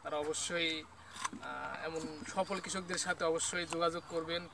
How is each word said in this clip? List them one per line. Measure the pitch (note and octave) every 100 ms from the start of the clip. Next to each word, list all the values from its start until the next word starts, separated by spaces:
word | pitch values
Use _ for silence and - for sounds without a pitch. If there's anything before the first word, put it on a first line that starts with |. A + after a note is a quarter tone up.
তারা | - D3+
অবশ্যই, | D3+ D#3 - E3+ E3 D#3+
আহ, | D3+ - - - - - - C3+ C3+ C3+ D#3
এমন | D#3+ D#3+ D3+ D3 F#3+
সফল | F#3 F#3+
কৃষকদের | F3+ F#3 F3+ E3+
সাথে | - F3
অবশ্যই | E3+ D#3+ - F3+ E3+
যোগাযোগ | E3+ E3+ E3+ -
করবেন, | E3+ D#3+ E3+ F3